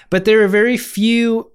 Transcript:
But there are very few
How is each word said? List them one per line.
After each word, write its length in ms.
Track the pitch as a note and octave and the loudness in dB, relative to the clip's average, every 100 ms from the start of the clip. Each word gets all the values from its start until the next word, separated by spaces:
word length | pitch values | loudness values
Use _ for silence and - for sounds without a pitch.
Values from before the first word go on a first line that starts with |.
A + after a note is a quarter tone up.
| - | -6
But 140 | F#3 | -2
there 180 | F#3+ A3 | 2 2
are 60 | G3+ | 2
very 300 | G#3 A#3 A#3+ | 2 0 -2
few 760 | - - A3 A#3 A#3 A3+ - | -6 -4 0 0 0 -2 -6